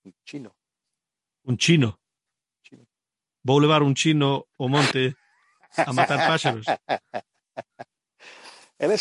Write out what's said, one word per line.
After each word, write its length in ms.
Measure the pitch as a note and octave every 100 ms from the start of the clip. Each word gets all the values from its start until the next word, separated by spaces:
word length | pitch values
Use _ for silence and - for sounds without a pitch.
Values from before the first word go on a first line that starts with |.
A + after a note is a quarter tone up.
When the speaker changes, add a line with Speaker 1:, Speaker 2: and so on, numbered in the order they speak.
| G2
Speaker 1:
un 60 | -
chino. 320 | - D3 A2 _ _ _ _ _ _ _ _ _ C3
Speaker 2:
Un 80 | A#2+
chino. 400 | - E3 A#2 - _ _ _ _ _ _
Speaker 1:
Chino. 240 | _ - _ _ _ _ _ _
Speaker 2:
Vou 160 | B2 C#3+
levar 240 | D3 D#3
un 120 | C#3+ C3+
chino 480 | D#3+ D3+ C#3 C#3 - -
ao 120 | C3
monte 480 | D3 C3+ C3 C3 - _ _ _ _ _ -
a 160 | D3
matar 280 | B2+ C3+ C#3+ D#3+
páxaros. 380 | D#3+ D3 A2+ A2+
Speaker 1:
<laughs> 60 | - - A#2 _ G#2+ - _ _ - - - - _ _ _ - - - - _ -
Eles 180 | D3+ G#3